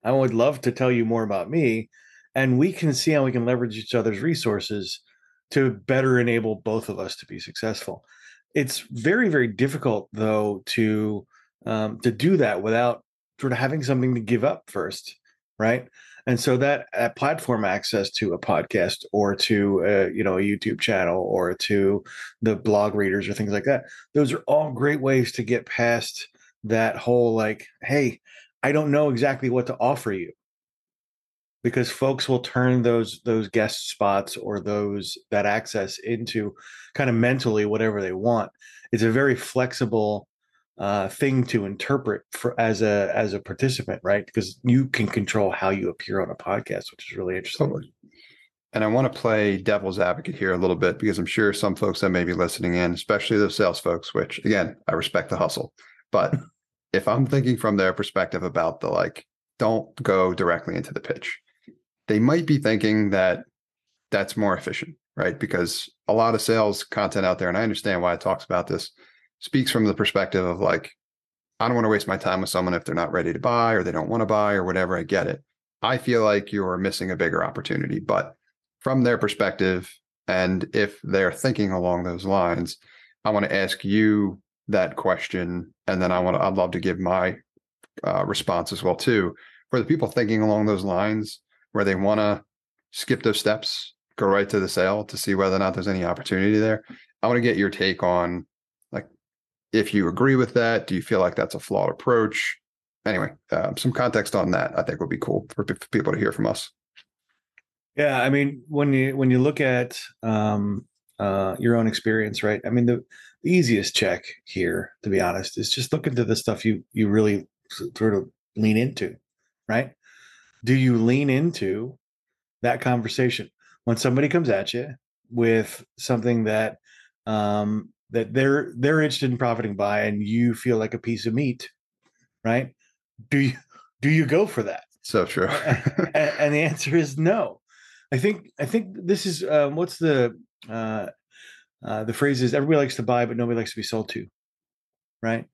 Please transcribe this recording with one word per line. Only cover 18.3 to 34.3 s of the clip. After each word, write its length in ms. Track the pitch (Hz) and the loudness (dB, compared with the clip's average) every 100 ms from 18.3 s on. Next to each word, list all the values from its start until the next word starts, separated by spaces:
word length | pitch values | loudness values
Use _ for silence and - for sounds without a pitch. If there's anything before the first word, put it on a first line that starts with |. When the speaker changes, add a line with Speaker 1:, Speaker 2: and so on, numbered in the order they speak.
Speaker 1:
a 60 | 82 | -2
podcast 680 | - 87 69 104 90 - - | 0 0 0 0 0 -2 -4
or 200 | 104 101 98 | 0 0 0
to, 480 | - 104 101 98 | 2 2 4 2
uh, 260 | 90 101 92 | 2 2 2
you 100 | - | 0
know, 140 | 98 95 | 0 0
a 40 | |
YouTube 380 | 101 101 110 107 | 0 -2 -4 -2
channel 440 | - 98 87 90 | 0 0 0 0
or 320 | - 95 92 92 | 0 0 -2 -2
to 480 | - 208 98 101 - - - _ | 0 2 2 2 -4 -18 -18 _
the 140 | 110 104 | 0 0
blog 360 | 110 104 104 | 2 2 2
readers 340 | 104 98 98 92 | 0 0 0 -2
or 60 | |
things 200 | 101 104 | -4 -2
like 100 | 101 | -2
that, 220 | 127 135 - - - | 0 -2 -4 -20 -4
those 180 | 147 139 | 0 2
are 100 | - - | 0 0
all 260 | 147 156 | 0 0
great 300 | 123 143 147 | -2 -2 0
ways 300 | 131 135 120 | 2 2 2
to 120 | - | -4
get 220 | 110 120 117 | -2 -2 -2
past 640 | - 120 117 - - - _ _ _ 110 | -2 0 0 -2 -12 -16 _ _ _ -2
that 320 | 113 113 - | 0 0 -2
whole, 360 | - 123 120 | 2 4 4
like, 320 | 110 107 107 - _ | 2 0 -4 -12 _
"Hey, 380 | - 143 131 - _ - - _ | -2 0 0 -4 _ -20 -20 _
I 120 | 131 | 0
don't 180 | 151 151 | 0 2
know 180 | 143 151 | 2 2
exactly 400 | 120 139 135 131 | 2 0 0 0
what 180 | 123 123 | 0 -2
to 100 | - | 0
offer 320 | 117 139 117 | 0 0 -2
you." 220 | 95 85 - _ _ _ _ _ _ _ _ _ _ _ _ | -6 -8 -14 _ _ _ _ _ _ _ _ _ _ _ _
Because 260 | 120 131 120 | -2 0 -2
folks 380 | - 135 135 - | 0 0 0 0
will 120 | 123 | -2
turn 420 | 123 127 127 127 | 0 0 2 4
those, 400 | 120 117 110 - | 4 2 0 -6
those 240 | 120 113 101 | -2 0 0
guest 420 | 113 98 - - | 0 0 -4 -10
spots 460 | - 101 98 98 | 0 2 2 -2